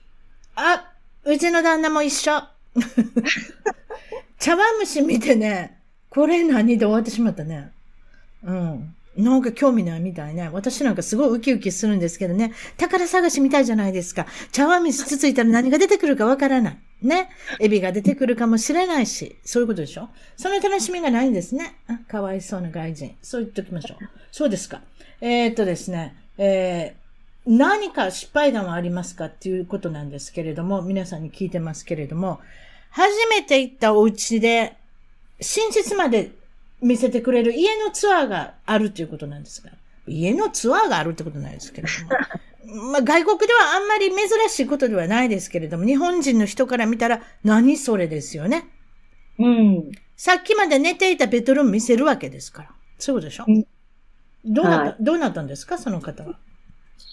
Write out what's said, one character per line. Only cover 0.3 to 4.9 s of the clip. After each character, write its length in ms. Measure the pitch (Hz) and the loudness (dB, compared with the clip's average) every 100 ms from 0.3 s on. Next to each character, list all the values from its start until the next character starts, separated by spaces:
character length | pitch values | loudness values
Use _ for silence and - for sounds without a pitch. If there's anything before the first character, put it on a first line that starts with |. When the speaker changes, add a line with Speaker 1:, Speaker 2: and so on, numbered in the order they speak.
| - - - | -20 -14 -4
Speaker 1:
あ、 340 | 311 349 - - - - | 0 0 -4 -20 -20 -8
う 140 | 294 302 | -2 0
ち 120 | 339 | 2
の 120 | 339 | 2
旦 180 | 330 320 | 2 2
那 80 | 311 | 0
も 140 | 311 | 0
一 80 | 294 | -2
緒。 200 | 294 302 | -2 -2
<laughs> 120 | 302 - - - 240 - - 220 240 226 - - - 415 - - 453 - 480 - - | -2 -4 -18 -6 -4 0 0 0 -2 -2 -6 -8 -8 -6 -6 -14 -18 -14 -16 -16 -6
茶 180 | 285 349 | 0 4
碗 220 | 440 440 | 4 2
蒸 40 | |
し 160 | 392 | -2